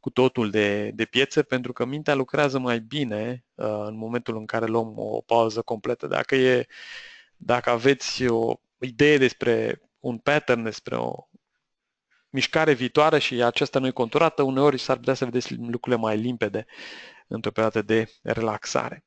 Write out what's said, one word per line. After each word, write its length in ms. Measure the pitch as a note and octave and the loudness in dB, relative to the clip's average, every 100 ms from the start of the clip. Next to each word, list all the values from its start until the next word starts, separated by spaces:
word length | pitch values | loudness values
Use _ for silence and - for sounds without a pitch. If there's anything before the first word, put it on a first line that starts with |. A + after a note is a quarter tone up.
cu 100 | - | -6
totul 400 | - B2+ - A2 | 2 2 4 0
de, 400 | G#2 G#2 G2+ G#2+ | 2 2 0 -4
de 100 | G#2+ | -4
piețe, 380 | A2 A#2+ C#3 - | -2 2 2 2
pentru 300 | C#3+ C3 B2 | 0 -2 -4
că 120 | B2 | -6
mintea 300 | B2 C#3+ D#3 | -4 -4 -2
lucrează 440 | C#3+ C3 C#3+ D3 C3+ | 0 0 0 0 0
mai 220 | B2+ A#2 | -2 -2
bine, 640 | A2+ C#3+ C3+ G#2+ A2 B2 _ | -4 -6 -4 -4 -6 -8 _
uh, 300 | - A2 G#2+ G#2 | -8 -6 -4 -6
în 100 | A2 | -10
momentul 400 | A2 A#2+ A#2+ A2 | -6 -6 -6 -8
în 100 | A2 | -4
care 200 | A#2 A2+ | -4 0
luăm 260 | A2+ A2+ G#2+ | 0 -2 -6
o 240 | G#2+ A2+ | -6 -6
pauză 420 | - A#2 A2+ A2 | 2 2 4 0
completă. 440 | - A2+ A2+ A#2+ D2 | -6 -6 -4 -6 -2
Dacă 280 | - - | -2 0
e, 320 | C3+ C3 B2+ - - - - - - _ _ | 2 4 4 0 -10 -18 -18 -18 -20 _ _
dacă 340 | - A#2+ B2 | 0 0 2
aveți 560 | A#2+ B2 C3+ - - B2+ | 2 4 2 -2 -2 0
o 280 | A2+ A2+ A#2+ _ _ | 0 0 -4 _ _
idee 400 | C3 A#2 D3 D3 | -12 2 4 6
despre 640 | C3 - A#2+ A2+ A2+ - _ _ | 4 2 0 0 0 -6 _ _
un 200 | - A#2 | -8 -4
pattern, 440 | - D3 - A#2+ | 0 0 2 0
despre 340 | A2+ G#2+ - - | 0 -8 -8 -6
o 320 | A#1+ - - _ _ _ _ _ _ _ _ _ _ | -4 -8 -14 _ _ _ _ _ _ _ _ _ _
mișcare 440 | C3+ C3 D#3+ D#3 | -4 -2 2 4
viitoare 460 | C3 B2 - D3+ D#3 | 2 2 4 4 4
și 240 | - B2 | 0 2
aceasta 360 | A#2+ - - C3+ | 2 2 0 0
nu 80 | C3 | -2
e 40 | |
conturată, 520 | - A#2 D#3 D#3+ - | -2 -2 2 2 2
uneori 360 | C3+ C3 D3 C3 | 0 4 4 2
s-ar 180 | - B2+ | -2 -2
putea 180 | B2 | 0
să 100 | C3 | 0
vedeți 300 | B2+ B2 - | 0 -2 -4
lucrurile 480 | A#2+ A#2 A#2 - A#2+ | -8 -6 -6 0 0
mai 140 | A2+ G#2+ | 0 -2
limpede 500 | A#2 A#2+ G#2+ G#2+ G#2+ - - - - - _ | -2 -2 -2 -4 -8 -16 -18 -18 -20 -20 _
într-o 240 | G#2+ A2+ | -6 -6
perioadă 320 | - A2 A2+ | 0 0 0
de 260 | G#2 A2+ A2+ _ | 0 0 0 _
relaxare. 800 | - A2+ A2+ G#2 - - A#2 - | -6 -2 -2 -4 -4 -4 -4 -10